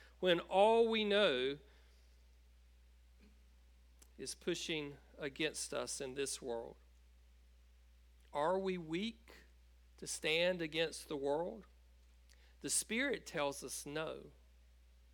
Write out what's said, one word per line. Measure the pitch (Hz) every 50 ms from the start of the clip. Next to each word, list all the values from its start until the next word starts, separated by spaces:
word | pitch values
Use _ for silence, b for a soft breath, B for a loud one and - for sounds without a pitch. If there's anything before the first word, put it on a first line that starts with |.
| B B B B
when | 180 185 170 170
all | - - 185 190 202 220 226 233 233 226
we | 226 214 214
know | 202 196 208 208 165 135 127 127 139 143 - - b b b b b b b b b b b - - - - - - - - - - - - - - - - - - - - - - - - - - - - - - - - - - - - - - -
is | - 131 - -
pushing | - - 185 175 170 - - 165 156 147 143 143 - - - - -
against | 160 143 139 - 160 147 - - - - 147
us | 127 123 123 - -
in | 139 131 127
this | 143 139 131 - -
world? | - 127 117 117 123 - - - - - - - - - - - - - - - - - - - - - - - - - - - - - - - - -
Are | - 143 151 170 190 190
we | 190 190 185 175
weak | 165 156 160 180 214 233 226 - - - - - - - - - - - - - - - - -
to | -
stand | - - - - 156 156 165 175 180 185 170
against | 170 151 151 160 165 151 143 - - -
the | 156
world? | 139 139 139 143 160 175 202 226 214 - - - - - - - - - - - - - b b b b b b b
The | - -
Spirit | - - - - 220 240 277 285 233 - -
tells | - - 156 143 139 139 -
us | - 123 - - -
no. | 147 143 156 160 139 131 139 - 147 - - - - - - - - - - - - - - - -